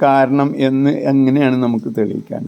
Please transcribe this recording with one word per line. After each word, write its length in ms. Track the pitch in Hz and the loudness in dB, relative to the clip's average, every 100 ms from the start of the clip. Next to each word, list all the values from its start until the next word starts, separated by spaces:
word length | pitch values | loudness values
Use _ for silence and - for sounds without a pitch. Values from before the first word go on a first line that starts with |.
കാരണം 440 | 143 135 131 139 139 151 135 | 2 2 2 0 -2 0 0
എന്ന് 260 | 135 139 147 143 | 2 0 0 0
എങ്ങനെയാണ് 460 | 139 131 139 135 127 | 2 2 2 2 0
നമുക്ക് 260 | 123 113 113 110 | -2 -4 -4 -4
തെളിയിക്കാൻ 420 | 104 - - - | -4 -4 -10 -10